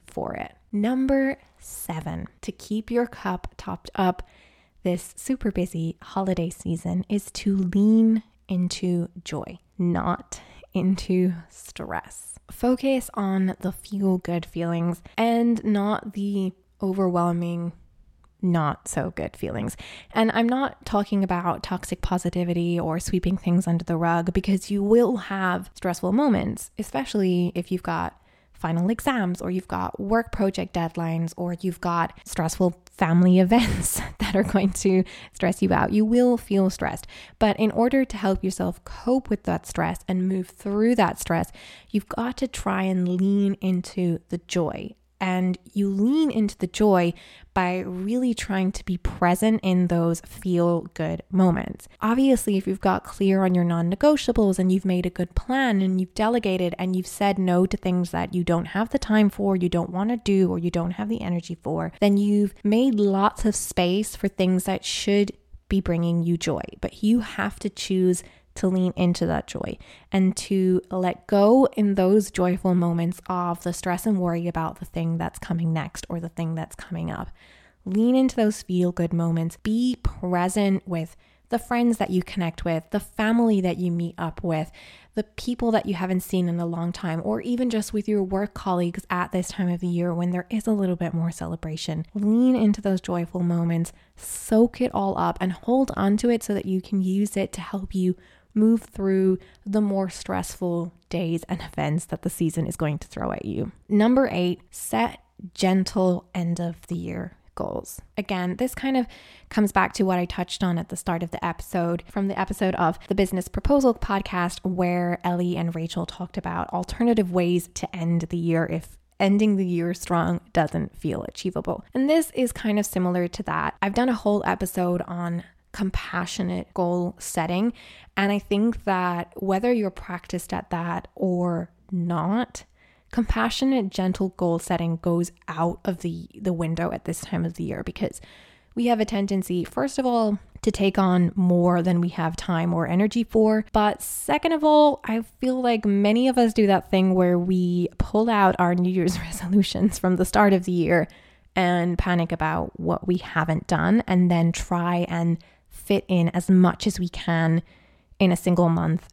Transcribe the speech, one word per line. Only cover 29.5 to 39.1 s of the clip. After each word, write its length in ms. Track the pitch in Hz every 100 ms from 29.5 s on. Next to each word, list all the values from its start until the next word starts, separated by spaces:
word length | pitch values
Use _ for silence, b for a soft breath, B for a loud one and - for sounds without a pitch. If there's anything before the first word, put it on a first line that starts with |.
you've 180 | 180 -
got 320 | 180 185 -
work 320 | 196 226 233
project 420 | - 196 190 180
deadlines 600 | 175 165 - 165 165 165 -
or 180 | 175 175
you've 200 | 185 175
got 380 | 180 170 170 -
stressful 500 | - - 160 - 180 - -
family 480 | - 170 170 180 185
<laughs> 60 | 185
events 540 | 233 226 - - - - -
that 160 | 208
are 80 | 196
going 280 | 202 196 196
to 340 | - 190 185 185 B B
stress 260 | - 175 196
you 100 | 185
out. 200 | 185 -
You 120 | 214
will 320 | 214 240 247 240
feel 340 | - 196 190
stressed, 360 | - - - - B B B
but 200 | 214 208
in 120 | 214
order 340 | - 240 269
to 120 | 262 208
help 260 | 196 190
yourself 400 | 185 - 185 170
cope 440 | - - -